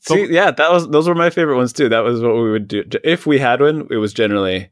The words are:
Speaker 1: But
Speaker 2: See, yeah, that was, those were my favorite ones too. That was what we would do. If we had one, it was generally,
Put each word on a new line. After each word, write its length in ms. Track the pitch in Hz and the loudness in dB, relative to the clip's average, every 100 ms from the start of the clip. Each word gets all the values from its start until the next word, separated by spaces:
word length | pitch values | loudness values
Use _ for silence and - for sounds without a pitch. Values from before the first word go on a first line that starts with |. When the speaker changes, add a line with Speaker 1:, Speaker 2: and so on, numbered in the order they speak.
| - | 0
Speaker 1:
But 80 | 165 | -2
Speaker 2:
See, 120 | 196 | 2
yeah, 200 | 165 190 | 2 2
that 200 | 131 160 | 2 2
was, 180 | 175 165 | 2 2
those 180 | 147 165 | 0 2
were 80 | 170 | 2
my 140 | 170 | 0
favorite 260 | 170 160 131 | 0 0 0
ones 160 | 123 | -2
too. 160 | - 135 | 0 0
That 160 | 113 | 2
was 180 | 113 120 | 0 0
what 140 | 117 113 | 0 0
we 160 | 113 | 0
would 160 | 110 101 | -2 -4
do. 160 | 104 101 - - | -6 -6 -4 -2
If 200 | 170 - | -2 0
we 140 | 143 | 0
had 220 | 131 123 | 2 2
one, 260 | 143 156 143 | 2 0 -4
it 80 | 117 | -4
was 160 | 107 | -4
generally, 560 | 107 110 104 95 92 92 | -2 0 0 -2 -4 -8